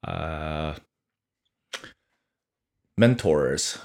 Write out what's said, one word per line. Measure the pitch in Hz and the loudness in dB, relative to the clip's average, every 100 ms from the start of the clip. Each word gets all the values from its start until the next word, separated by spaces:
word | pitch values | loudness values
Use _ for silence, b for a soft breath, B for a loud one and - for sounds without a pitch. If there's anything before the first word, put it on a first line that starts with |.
Uh, | 87 85 80 78 78 78 78 78 - _ _ _ _ _ _ _ _ - B _ _ _ _ _ _ _ _ _ _ - | -8 -6 -6 -6 -6 -4 -4 -6 -14 _ _ _ _ _ _ _ _ -16 B _ _ _ _ _ _ _ _ _ _ 4
mentors | 117 117 92 73 65 71 - - | 4 6 2 2 2 0 -4 -8